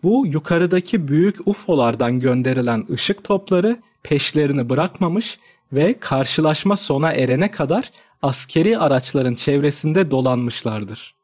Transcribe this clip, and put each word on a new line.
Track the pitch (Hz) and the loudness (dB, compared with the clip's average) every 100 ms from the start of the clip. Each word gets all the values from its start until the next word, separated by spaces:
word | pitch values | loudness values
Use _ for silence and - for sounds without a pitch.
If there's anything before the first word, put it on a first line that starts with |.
bu | 170 247 226 | 4 2 2
yukarıdaki | 147 - 170 175 180 180 220 143 | -2 0 2 2 0 0 -2 2
büyük | 151 190 202 - | 2 2 2 -4
ufolardan | 202 - 156 117 117 120 123 | -4 0 2 2 2 0 0
gönderilen | 127 123 127 127 120 113 104 | 0 0 0 0 0 -2 -2
ışık | 131 - 202 | -4 -2 -4
topları | - 202 - 180 208 233 _ _ | 0 -2 2 2 2 -2 _ _
peşlerini | - 147 - 151 143 139 120 | -2 -2 0 0 0 0 0
bırakmamış | 131 170 - 180 185 233 - _ _ _ | -2 -2 -2 -2 -2 -4 -12 _ _ _
ve | 131 175 254 | 0 0 0
karşılaşma | - 135 131 - 156 151 196 202 | -2 -2 0 0 0 2 0 0
sona | - 139 160 | 0 0 0
erene | - 123 127 202 | 0 0 0 0
kadar | - 143 190 - _ _ _ | -2 -2 0 -2 _ _ _
askeri | 139 131 - - 185 226 | -4 -4 -2 0 2 2
araçların | 156 131 - 143 127 | 2 0 0 -2 -2
çevresinde | 123 - 143 147 143 156 165 175 | -2 0 2 0 -2 -2 0 0
dolanmışlardır. | 135 131 123 120 - 113 107 101 110 - _ | 0 0 0 -2 -4 -6 -6 -8 -12 -18 _